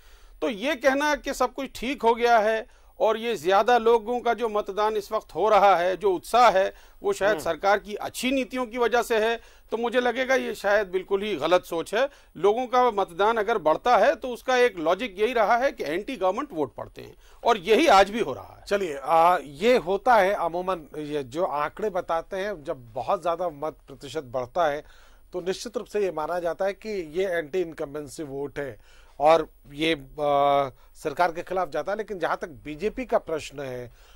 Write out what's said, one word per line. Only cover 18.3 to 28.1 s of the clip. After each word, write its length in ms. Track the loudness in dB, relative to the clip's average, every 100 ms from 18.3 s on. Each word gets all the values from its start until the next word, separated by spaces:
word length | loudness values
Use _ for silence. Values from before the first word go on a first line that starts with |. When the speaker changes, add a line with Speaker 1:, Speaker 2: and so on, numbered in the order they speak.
Speaker 1:
रहा 220 | -6 -12 -14
है। 60 | -4
Speaker 2:
चलिए, 320 | -2 -2 -6
आ, 400 | 2 6 6 4
ये 340 | -2 -2 2 2
होता 380 | 2 -2 4 4
है 180 | 4
अमूमन, 540 | 0 -2 -4 -4 -6 -8 -12
ये 260 | -6 -6
जो 220 | -6 -4 -2
आंकड़े 440 | -2 -4 -4 -6
बताते 480 | -4 -4 -4 -4 -8
हैं, 260 | -8 -8
जब 300 | -10 -10 -10
बहुत 300 | -8 -4 -2
ज्यादा 260 | -2 -4 -4
मत 280 | -6 -8 -10 -16
प्रतिशत 360 | -18 -10 -10
बढ़ता 440 | -6 -6 -4 0 0
है 160 | -2 -10 -20 -20 -20 -12
तो 80 | -8
निश्चित 360 | -6 -6 -6 -10
रूप 80 | -6
से 140 | -2
ये 120 | -2
माना 280 | -2 -4 -2
जाता 260 | -4 -2 -4
है 80 |
कि 160 | -4 -8
ये 380 | -8 -6 -4 -2
एंटी 340 | -2 -2 -4
इनकम्बेंसी 640 | -4 -6 -8 -8 -10